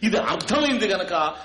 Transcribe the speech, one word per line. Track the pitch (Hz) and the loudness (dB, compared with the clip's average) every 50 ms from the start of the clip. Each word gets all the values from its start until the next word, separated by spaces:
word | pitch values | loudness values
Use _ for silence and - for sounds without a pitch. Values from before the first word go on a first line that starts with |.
| 208 | -2
ఇది | 220 - | 0 0
అర్థమైంది | - - 127 160 - - - 214 294 294 285 262 226 214 | 2 0 0 -2 -2 -2 0 0 2 2 2 0 0 0
గనక | 196 190 185 180 - 175 160 156 156 156 - - | 0 0 0 -2 0 0 0 0 0 -2 -6 -12